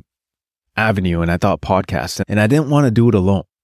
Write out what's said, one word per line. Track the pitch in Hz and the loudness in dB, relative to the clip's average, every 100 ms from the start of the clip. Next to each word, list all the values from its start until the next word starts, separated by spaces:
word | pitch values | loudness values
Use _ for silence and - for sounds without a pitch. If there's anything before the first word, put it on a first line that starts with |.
| - _ _ _ _ _ _ - | -12 _ _ _ _ _ _ -4
avenue?" | 110 98 92 87 | -2 0 0 0
And | 85 | 0
I | 87 | 0
thought | 101 82 | 0 -2
podcast, | - - - 78 - - 98 | 0 -2 0 -6 -6 -8 -4
and | 101 | 0
I | 107 | 2
didn't | 147 143 | 2 2
wanna | 147 139 | 2 2
do | 110 117 | 2 2
it | |
alone. | 107 92 95 - _ | 2 2 -2 -4 _